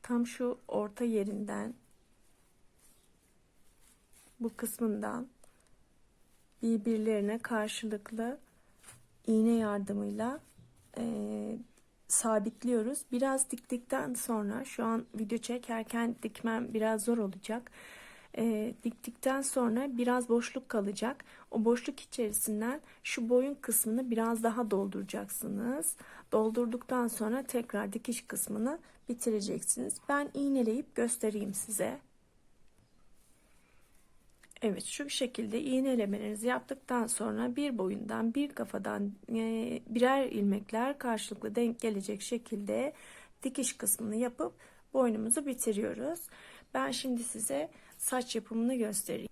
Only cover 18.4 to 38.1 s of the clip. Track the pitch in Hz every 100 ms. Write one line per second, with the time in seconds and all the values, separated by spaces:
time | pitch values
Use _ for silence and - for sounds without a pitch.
18.4 | 233 214 220 247 233 - - - 262 269
19.4 | 269 269 240 226 277 240 240 247 240 233
20.4 | 240 262 - 226 202 202 226 285 - -
21.4 | - 233 220 240 - 277 - - 220 208
22.4 | - 208 226 294 - - - - 226 247
23.4 | 269 285 - 220 220 226 262 226 226 233
24.4 | 226 220 220 196 196 196 196 214 202 -
25.4 | 226 202 233 277 320 - - - - 214
26.4 | 220 220 240 240 - 254 240 - 214 254
27.4 | 277 247 233 202 208 220 240 233 - 196
28.4 | - 208 233 330 - - - 240 - 214
29.4 | 196 - - - 254 - - 285 285 277
30.4 | 277 269 226 233 - - 233 - 220 208
31.4 | 202 196 - 214 220 277 - _ _ _
32.4 | - - - - _ - - - - -
33.4 | _ - _ - - - - - - -
34.4 | - - 226 190 - - 285 - 247 233
35.4 | 220 220 277 254 269 247 202 208 208 208
36.4 | 233 254 - 269 - 247 226 - 220 214
37.4 | 247 247 285 233 190 202 214